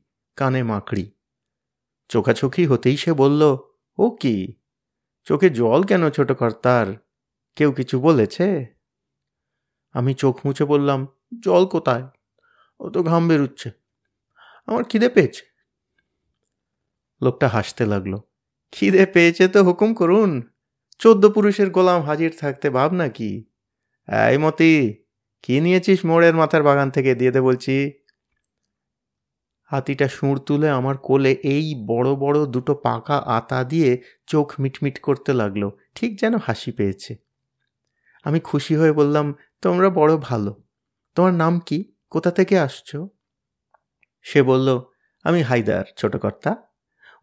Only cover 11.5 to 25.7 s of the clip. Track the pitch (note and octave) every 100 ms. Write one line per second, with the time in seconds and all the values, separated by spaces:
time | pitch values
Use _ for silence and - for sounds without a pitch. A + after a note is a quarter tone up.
11.5 | F3+ F#3 E3 - B2 C3 _ _ _ _
12.5 | _ _ - - F#3 E3 E3+ E3 D#3 C3+
13.5 | - A#2 - _ _ _ _ _ _ -
14.5 | _ - A3+ A3+ A3 A#3+ A3 C3+ - -
15.5 | _ _ _ _ _ _ _ _ _ _
16.5 | _ _ _ _ _ _ - C3 B2+ C3+
17.5 | A2 - - A2 G2+ F#2+ G2 - _ _
18.5 | _ _ - G3+ F#3+ F#3+ F3+ E3+ E3+ F#3
19.5 | G3+ F#3 F3 G#3+ A3+ E3+ G3+ G3+ C#3 A2+
20.5 | _ _ _ _ - A3+ G3+ G#3 G#3+ G#3
21.5 | G3+ G3 F3+ F#3 F3 D3 D3+ E3 D#3+ D3
22.5 | C3+ D3 B2+ D3 F3+ D3+ - G#2+ G2 -
23.5 | _ _ _ _ _ - G#2 A2 C3+ D#3
24.5 | D#3 E3 D#3+ A#2+ G#2 _ _ _ _ -
25.5 | C3 E3+